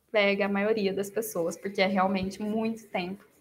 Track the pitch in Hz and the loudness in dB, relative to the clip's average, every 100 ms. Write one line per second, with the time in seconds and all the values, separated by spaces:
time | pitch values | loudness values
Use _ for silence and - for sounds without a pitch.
0 | _ 220 202 202 196 202 208 220 196 190 | _ 2 4 2 2 2 2 2 0 0
1 | 196 220 226 185 165 - 202 202 190 196 | -4 -4 -4 -2 -2 -4 -6 0 2 4
2 | 190 196 190 196 214 220 226 226 - 202 | 2 2 -2 -4 -4 -2 -2 -4 -6 -6
3 | 180 196 - _ | -6 -8 -14 _